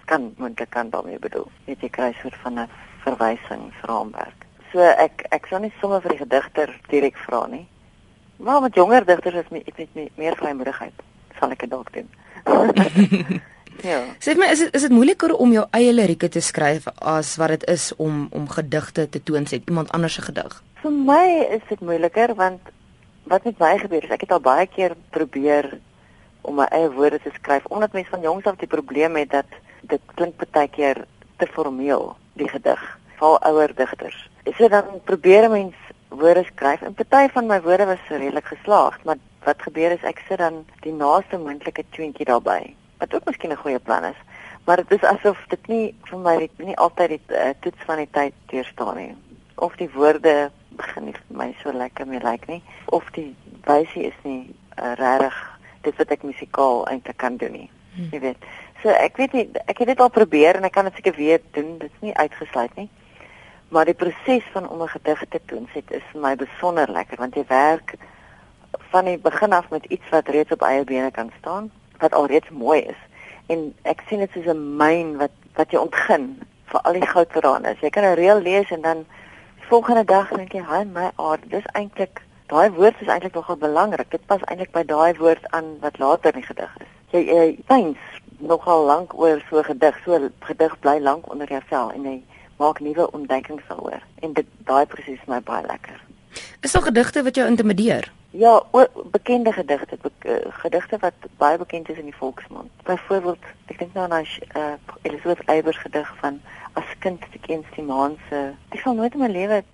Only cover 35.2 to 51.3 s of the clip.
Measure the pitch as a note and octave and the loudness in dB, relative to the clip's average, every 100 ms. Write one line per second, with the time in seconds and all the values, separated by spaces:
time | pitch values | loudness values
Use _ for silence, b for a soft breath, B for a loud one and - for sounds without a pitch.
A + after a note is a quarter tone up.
35.2 | F3+ G3+ A3+ G#3 F#3+ - - - _ C3 | 8 10 8 4 -2 -10 -20 -20 _ 2
36.2 | D#3+ F3 F3 - C#3 - - G3+ A3+ C4+ | 6 6 2 -2 0 0 -4 -8 2 4
37.2 | C4+ C4 A3+ G3 E3 F#3 G3 F#3 - D3 | 4 2 0 0 2 2 2 0 -6 -6
38.2 | C#3 C#3+ - D3+ - G3+ C#3 - D#3 D3 | -4 -6 -8 -12 2 4 4 0 -6 -6
39.2 | _ _ D3 D3 - D#3 E3+ F3 - - | _ _ -4 -2 -4 -2 -2 0 -6 -8
40.2 | - F#3+ E3 D#3+ D#3+ _ D#3 D#3 C#3+ E3+ | -8 -4 -2 -4 -16 _ -10 -2 2 2
41.2 | - F3+ D3+ D3 E3+ D#3 - - D#3 C#3 | 2 -8 -8 -10 -10 -10 -14 -10 -12 -8
42.2 | C#3+ A#2+ F#2+ F#2 - - _ - - - | 0 0 0 -4 -4 -20 _ -12 -8 -6
43.2 | - - E3+ C#3+ D3 B2+ - A2 E2 - | -6 -8 -8 -8 -6 -6 -2 -2 -4 -10
44.2 | - B B B - F3+ F3 G3 - G3+ | -20 B B B 0 2 4 2 2 2
45.2 | G#3 F#3+ - F3+ - A3+ A3 - - F#3 | 0 -2 -6 -10 -4 -4 -4 -8 -16 -6
46.2 | F3 E3 D#3+ - F3+ - E3+ - E3+ D#3 | 0 0 -2 -10 -10 0 0 2 -2 -2
47.2 | - - C3 C#3 F3 - - D#3 D3 D3 | -6 -2 -2 -4 -10 -10 -8 -6 -4 -2
48.2 | C#3 - - C3 B2+ - - - - - | -4 -6 -10 -8 -8 -8 -8 -8 -12 -16
49.2 | - - _ - F3 - E3+ C3+ D3+ D3+ | -20 -20 _ -6 -6 -6 -10 2 2 4
50.2 | D#3+ D3 C#3+ _ _ - - - C#3+ C#3+ | 4 2 0 _ _ -16 -12 -12 -12 -14
51.2 | _ | _